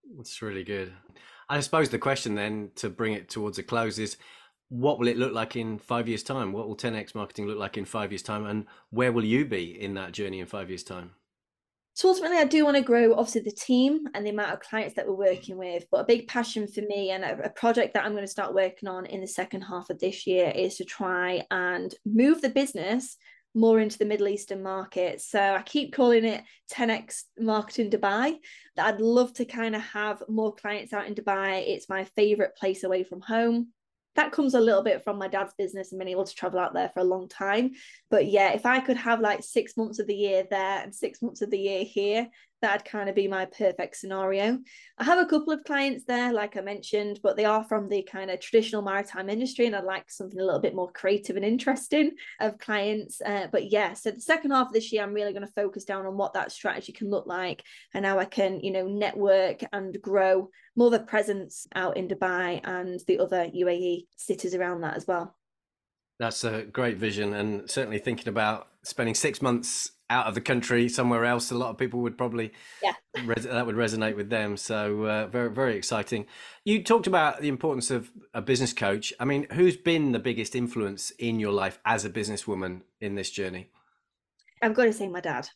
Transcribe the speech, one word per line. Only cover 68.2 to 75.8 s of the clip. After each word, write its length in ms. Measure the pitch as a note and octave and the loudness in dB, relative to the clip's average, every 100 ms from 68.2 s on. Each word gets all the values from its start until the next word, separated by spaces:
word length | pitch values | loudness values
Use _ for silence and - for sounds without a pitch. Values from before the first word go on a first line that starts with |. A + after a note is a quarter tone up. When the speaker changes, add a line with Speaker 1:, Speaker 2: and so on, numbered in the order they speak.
| - | -2
Speaker 1:
about 400 | G#2+ G#2+ A2 - _ | 0 0 0 -8 _
spending 320 | - - A#2 | -10 -2 0
six 260 | A2 D#3 - | 0 0 0
months 520 | C3+ A#2+ A#2+ - - _ _ | 0 0 -2 -6 -8 _ _
out 200 | B2 A2 | 0 2
of 80 | G#2+ | -2
the 40 | |
country 480 | A#2+ B2 A#2 A#2+ A#2+ | 0 0 2 2 2
somewhere 360 | A#2+ B2 A#2+ | 2 2 4
else, 260 | A#2+ A#2+ A#2+ | 2 2 -2
a 60 | A#2+ | -4
lot 140 | B2 | -4
of 60 | G#2+ | -4
people 200 | B2+ A#2+ | -4 -2
would 160 | A#2+ A#2 | -4 -2
probably 360 | B2 A#2 A2 - - - | -2 -2 -4 -8 -20 -4
Speaker 2:
Yeah. 140 | - - _ C3+ | -4 -4 _ -8
Speaker 1:
res-, 180 | A#2+ A#2 | -2 -2
that 240 | B2 A#2+ A#2+ | 0 -2 0
would 80 | |
resonate 400 | A2 A#2 A2 A2 | 0 0 0 -2
with 160 | G#2 G#2 | -2 -2
them. 260 | A2+ G#2 G#2 | 0 0 -4
So, 480 | - A2 G#2 G#2 | -4 -2 0 0
uh, 220 | G#2+ G#2+ G#2+ | 0 0 -2
very, 240 | A#2+ A#2+ | -2 -2
very 240 | G#2+ C3 | 0 0
exciting. 500 | G#2 | 0